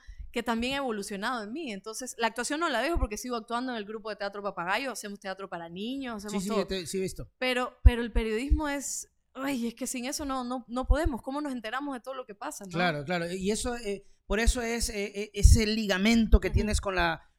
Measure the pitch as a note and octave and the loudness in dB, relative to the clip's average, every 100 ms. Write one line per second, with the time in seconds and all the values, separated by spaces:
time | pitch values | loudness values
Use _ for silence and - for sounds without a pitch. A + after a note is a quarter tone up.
0 | - - - A#3+ A#3+ A3+ B3 C#4 C4 G#3+ | -14 -14 -6 -4 -2 0 0 -2 -2 -4
1 | G3+ G3 A3+ B3 G#3 C#4+ C#4+ G3 A3 A3 | -6 -4 -4 -4 -6 -8 -8 -8 -10 -10
2 | B3+ - A3+ A#3 A#3+ D4 E4+ A#3 C#4+ E4+ | -10 0 0 0 -2 0 0 2 0 0
3 | B3+ G#3 B3+ A#3 A3+ A#3 B3+ A#3 G3+ A3 | 0 -2 -4 -6 -4 -4 -2 -4 -6 -8
4 | G#3+ G#3 G3+ G3+ G3+ F#3+ E3+ G#3+ C4+ G#3 | -8 -6 -6 -4 -6 -4 0 0 -2 -6
5 | G#3 G3+ G3 F#3+ F#3+ F3 E3+ F3 A3+ C#4 | -8 -8 -8 -8 -8 -10 -8 -6 -6 -6
6 | B3+ G#3+ G3+ G3 G3 A3 F3+ F#3+ E3 F#3+ | -6 -8 -4 -4 0 -2 0 -4 -4 -4
7 | F#3 - B2+ _ B3+ B3 A#3+ - - A#3 | -4 -6 -12 _ 0 0 -2 6 6 6
8 | A#3+ A#3 A3 G#3+ C#4 D4+ D4+ C#4+ - - | 2 0 0 0 2 2 2 -2 -4 -8
9 | - _ _ B3+ C#4 B3+ A#3 A#3 B3+ B3+ | -10 _ _ -6 -4 -2 -4 -4 -6 -4
10 | B3 - C#4 C4+ B3 B3+ - B3 B3 G3 | -6 -4 -4 -4 -4 -6 -4 -4 2 2
11 | E4+ A3+ C4+ C#4+ D4 B3 A3 B3+ C#4+ B3 | 2 -2 -6 -6 -4 -6 -6 -6 -6 -6
12 | B3 C4 A#3+ G3+ D4+ - F#3 E3+ F3+ D3 | -8 -12 -12 -12 -10 -10 -6 0 0 0
13 | C#3 F3 E3+ F#3+ F#3 G#3+ B3+ A#3+ G#3 G3 | -2 -2 -2 -2 -2 0 -2 -4 -4 -6
14 | - - - G3+ A#3 B3 A#3 A#3 A3+ G#3 | -10 -20 -2 2 2 2 -2 -2 -2 -4
15 | G#3 G3+ G#3 G3+ - A#3 G#3+ A3 G#3 F#3 | -4 -6 -6 8 10 10 6 2 2 4
16 | G#3 A#3 G#3+ G#3 F#3 G3 G#3 - G3 F#3 | 6 6 8 6 6 2 2 0 0 0
17 | E3+ D#3+ - | 0 0 -8